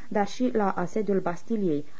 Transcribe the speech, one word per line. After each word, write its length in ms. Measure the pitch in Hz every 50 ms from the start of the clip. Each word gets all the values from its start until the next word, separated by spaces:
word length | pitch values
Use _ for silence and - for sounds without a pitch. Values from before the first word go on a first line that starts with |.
| - -
dar 180 | 208 208 202
și 240 | - - - 254 247
la 180 | - 220 202 190
asediul 500 | - - 180 165 - 220 202 208 196 185
Bastiliei, 640 | - 175 175 - - - 226 214 196 170 147 147 147 - - -